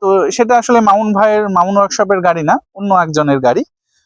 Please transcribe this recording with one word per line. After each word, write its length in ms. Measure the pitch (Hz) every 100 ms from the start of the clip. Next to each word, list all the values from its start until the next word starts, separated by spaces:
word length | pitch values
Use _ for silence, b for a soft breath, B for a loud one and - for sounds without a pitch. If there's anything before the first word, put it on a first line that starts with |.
তো 300 | 196 190 143
সেটা 280 | - 233 240
আসলে 220 | 226 240
মামুন 320 | 214 196 220
ভাইয়ের, 360 | 202 214 214 208
মামুন 280 | 185 180 202
ওয়ার্কশপের 440 | 196 - 196 196
গাড়ি 220 | 180 165
না, 160 | 156 233 -
অন্য 200 | 196 202
একজনের 460 | 190 160 151 147 139
গাড়ি। 240 | 127 123 - _ _ _